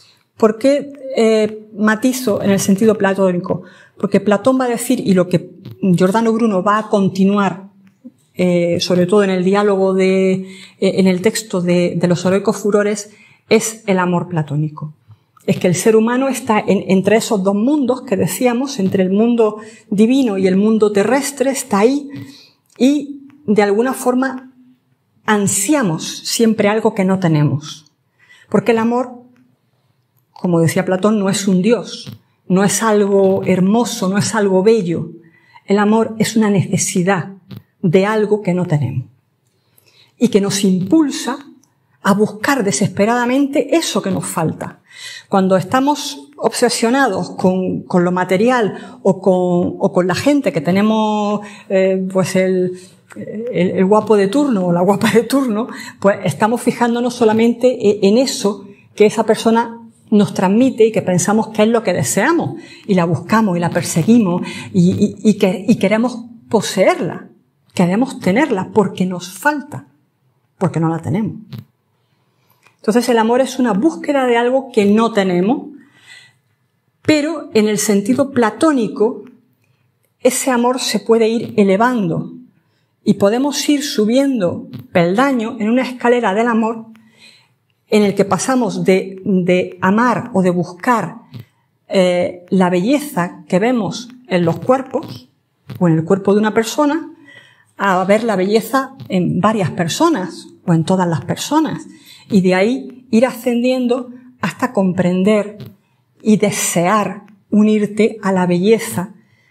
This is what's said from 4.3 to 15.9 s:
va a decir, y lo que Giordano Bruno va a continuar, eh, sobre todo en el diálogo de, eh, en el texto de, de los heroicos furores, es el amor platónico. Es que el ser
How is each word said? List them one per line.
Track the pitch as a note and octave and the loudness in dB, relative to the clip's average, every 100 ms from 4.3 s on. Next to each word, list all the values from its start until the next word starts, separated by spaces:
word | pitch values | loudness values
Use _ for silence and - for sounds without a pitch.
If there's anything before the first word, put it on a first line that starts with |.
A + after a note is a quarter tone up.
| G3+ B3+ C4 | 2 2 2
va | |
a | B3+ | 0
decir, | A#3 - B3 | -2 -2 -2
y | - | 2
lo | F#3 F3 | 2 2
que | E3+ - - - - | 0 -4 -12 -20 -4
Giordano | G3 F3 F#3 G#3+ A3+ | 0 2 2 2 0
Bruno | A3 A3+ F#3+ | 0 0 0
va | G#3 G#3+ | 0 0
a | G#3+ | 0
continuar, | G#3 F#3+ F#3+ G3 G3+ G3 F3 - _ _ _ B3 - _ | 0 0 2 2 2 0 -4 -12 _ _ _ -20 -20 _
eh, | - F3+ F3 E3+ F3 | -2 0 2 0 -2
sobre | - F3+ F3 | 0 0 4
todo | G#3 | 4
en | G3 | 2
el | F#3 | 2
diálogo | F3+ G3+ G#3 G3 F#3+ | 2 2 2 2 0
de, | F#3+ F#3+ F#3+ F#3+ | 2 2 2 2
eh, | F#3 F#3+ - - _ | 0 -4 -16 -20 _
en | E3 F3+ F#3+ | -2 2 2
el | F3+ | 2
texto | G3+ A3 - F#3+ | 0 -2 -4 -4
de, | F3 F3+ F3 F3 | 0 0 0 0
de | F3 | 0
los | F3 | 0
heroicos | F#3 F#3+ G3 G3 | 0 0 0 -2
furores, | G#3 G3+ G#3 G#3+ - - - _ _ | 0 0 0 -4 -8 -20 -20 _ _
es | A3 A3+ - - | 0 0 -6 -2
el | F#3 | 0
amor | F3+ F3 F3 | 2 0 -2
platónico. | F3 D3 D3 D#3 D3+ D3+ - _ - _ _ - | -4 -2 -2 -4 -6 -14 -16 _ -20 _ _ -4
Es | F#3 | 0
que | - | 0
el | - | 2
ser | A#3 | 2